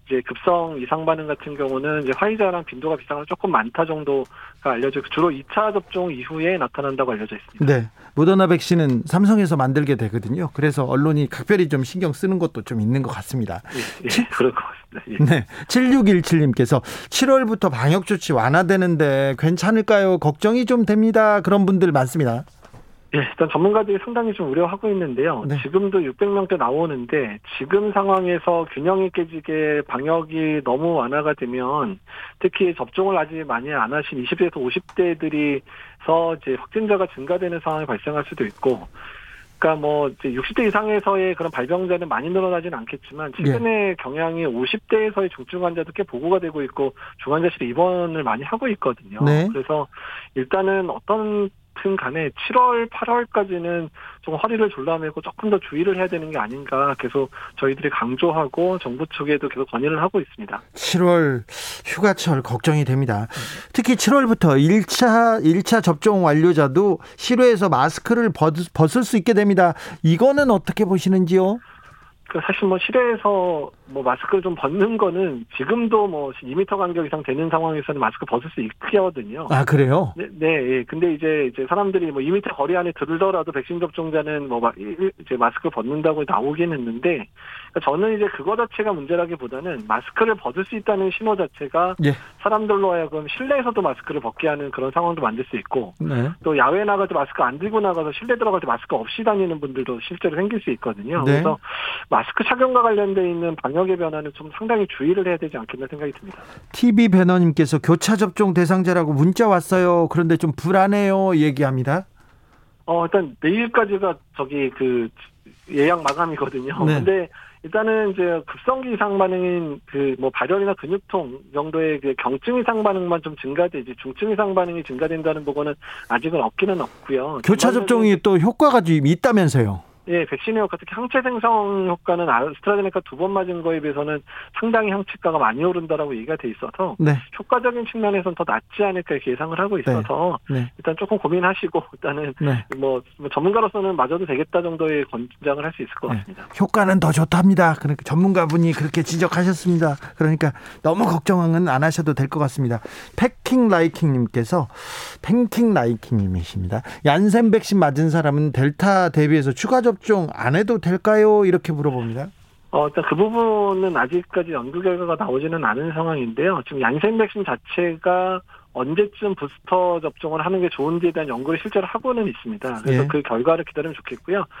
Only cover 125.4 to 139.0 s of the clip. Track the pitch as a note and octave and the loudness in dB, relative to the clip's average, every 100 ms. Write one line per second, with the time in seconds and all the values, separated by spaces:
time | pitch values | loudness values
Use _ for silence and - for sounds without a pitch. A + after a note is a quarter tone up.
125.4 | C#3+ C#3+ D3 D3 - - - A#3 D#3+ D#3+ | -4 -4 -4 -6 -14 -18 -4 -4 -2 -2
126.4 | A2 - F#3+ F3+ C3 - - C3+ C#3 C#3 | -2 -2 -2 -2 -6 -10 -4 -4 -4 -4
127.4 | - A3+ A#3+ A#3+ G3 A#3 G#3+ F3+ G#3 F#3 | 2 4 4 2 2 4 4 4 4 4
128.4 | G3 - D4+ B3 E3 D#3 C#3 F3 B3+ G#3+ | 4 4 6 6 4 4 4 4 4 4
129.4 | D#3+ C3+ G#2+ F#2+ - _ - F3 D#3+ C3+ | 4 4 2 -2 -10 _ -2 -2 0 -4
130.4 | - A3 G3 E3+ - G#3+ B3 C4+ B3+ A#3+ | -2 0 -2 -4 -10 -8 -2 -2 0 0
131.4 | A#3 A3+ G3+ G3 F#3 F3 - F3 E3 A#2 | 2 2 0 0 -2 -2 -2 0 2 2
132.4 | D3 C#3+ G3+ G3+ G3 F3+ - C3+ F#3+ G3 | 0 -4 -2 0 0 -4 -8 -4 -2 -2
133.4 | F3+ F3 E3 D#3+ D3 C#3 D3 C#3+ - - | -2 -4 -2 -2 -2 -4 -4 -6 -8 -20
134.4 | - - A3+ A3+ G#3 G3 G3 - F3 D#3 | -14 -6 0 2 0 -2 -6 -4 -2 2
135.4 | C3+ B2 F3 F3 D#3+ D#3 D3 A#2 A#2+ D#3+ | 0 0 -2 -2 -2 -4 -2 -6 -6 -6
136.4 | A#2+ G#2+ C3 - F#3 G#3+ D3+ C3+ - - | -6 -8 -12 -6 -6 0 2 2 -4 -16
137.4 | - B3 B3 A#3+ A3+ A#3 G#3 G3 F3+ E3+ | -2 0 0 -2 -6 -2 0 0 -2 -4
138.4 | E3+ A3 _ - G3+ F#3 | -4 -4 _ -2 -2 -2